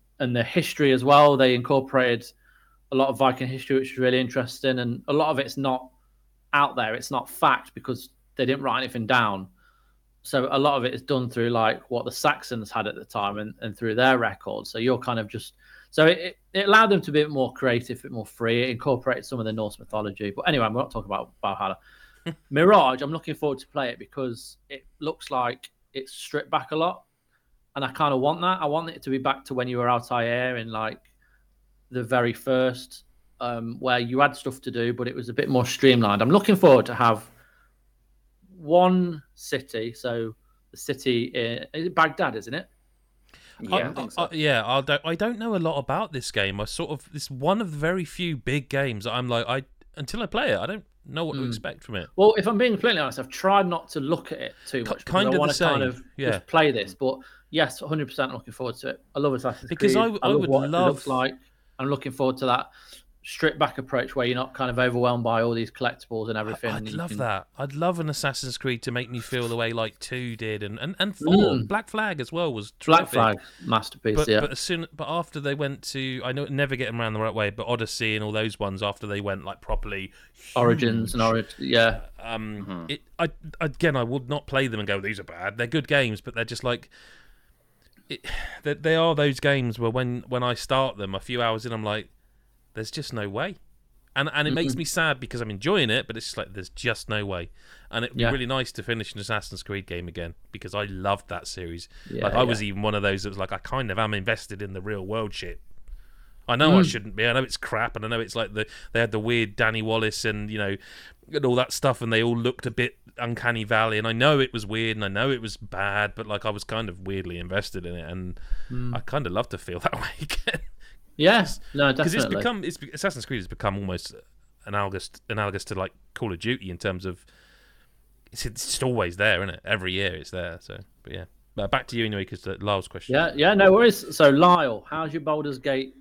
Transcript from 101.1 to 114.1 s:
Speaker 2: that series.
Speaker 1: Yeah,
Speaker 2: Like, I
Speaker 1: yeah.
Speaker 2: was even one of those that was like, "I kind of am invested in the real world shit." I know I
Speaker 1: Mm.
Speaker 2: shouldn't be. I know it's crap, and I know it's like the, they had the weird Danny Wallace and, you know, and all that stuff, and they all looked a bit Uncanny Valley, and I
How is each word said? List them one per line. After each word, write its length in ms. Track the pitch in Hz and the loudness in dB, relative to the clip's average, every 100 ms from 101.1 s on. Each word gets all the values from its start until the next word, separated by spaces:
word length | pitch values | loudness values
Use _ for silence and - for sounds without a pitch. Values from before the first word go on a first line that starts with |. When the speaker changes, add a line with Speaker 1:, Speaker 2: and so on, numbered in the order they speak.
| 98 - | -2 -4
Speaker 2:
that 180 | 90 - | -10 -10
series. 420 | - 87 85 - - - | -10 -10 -10 -14 -18 -12
Speaker 1:
Yeah, 140 | - | -4
Speaker 2:
Like, 80 | 101 | 0
I 40 | 107 | 2
Speaker 1:
yeah. 60 | |
Speaker 2:
was 180 | 127 113 | 2 0
even 180 | 107 98 | -2 -2
one 120 | 107 | 0
of 80 | 104 | 0
those 200 | 101 98 | 0 0
that 40 | 101 | -4
was 100 | 95 | -6
like, 140 | 95 | -6
"I 60 | 98 | -6
kind 320 | - 131 123 | -4 -4 -2
of 80 | 98 | -2
am 160 | 110 | -2
invested 480 | 107 95 113 - 98 | -2 -2 -4 -6 -10
in 100 | 101 | -10
the 80 | 95 | -8
real 240 | 95 104 92 | -8 -6 -4
world 280 | 110 107 | -4 -4
shit." 260 | - 92 - - - - - - - - - - | -8 -10 -12 -14 -16 -14 -14 -16 -20 -20 -12 -2
I 60 | 120 | 2
know 220 | 156 185 | 6 8
I 20 | |
Speaker 1:
Mm. 100 | 170 | 6
Speaker 2:
shouldn't 240 | 120 104 | 2 -6
be. 120 | 101 117 | -2 0
I 80 | |
know 80 | 120 | 2
it's 160 | 131 - | -2 -6
crap, 360 | - 113 117 | -6 -2 -2
and 120 | 113 110 | -4 -6
I 20 | |
know 120 | 117 | -4
it's 140 | 113 | -4
like 200 | 117 107 | -6 -4
the, 120 | 104 107 - - | -4 -6 -8 -4
they 80 | 117 | 0
had 100 | 117 | 0
the 80 | 107 | 0
weird 360 | 107 120 110 | 0 0 0
Danny 280 | 101 113 110 | 2 0 2
Wallace 420 | 110 113 110 - | 0 0 0 -2
and, 260 | 117 104 107 | -2 -4 -4
you 60 | 107 | -4
know, 200 | 101 98 - - - - - | -4 -4 -8 -20 -20 -20 -10
and 140 | 151 | -2
all 100 | 135 123 | 2 2
that 160 | 127 | 2
stuff, 260 | - 143 120 | 0 0 0
and 100 | 113 | 0
they 120 | 113 | 2
all 140 | 117 117 | 2 2
looked 260 | 117 131 | 0 -2
a 60 | 123 | -4
bit 260 | 110 120 - - - | -4 -4 -6 -20 -8
Uncanny 460 | 120 117 123 117 | -6 -2 -2 -2
Valley, 340 | 107 113 113 107 | 0 2 2 0
and 100 | |
I 40 | 110 | -2